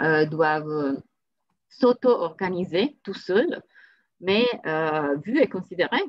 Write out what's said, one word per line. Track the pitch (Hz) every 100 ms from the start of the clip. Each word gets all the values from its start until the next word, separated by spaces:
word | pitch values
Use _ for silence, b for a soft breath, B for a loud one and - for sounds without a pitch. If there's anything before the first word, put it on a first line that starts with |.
euh, | 156 156 156
doivent, | 156 156 156 151
euh, | 151 139 135 - _ _ _ _ _ _
s'auto-organiser | - 247 247 254 233 165 160 185 180 180 170 285 -
tout | -
seuls, | 190 - 196 339 - - b b b b _
mais, | 175 208 247 226 156
euh, | 156 160 156 143 143
vu | 202 294
et | 240
considéré | 185 - 175 151 269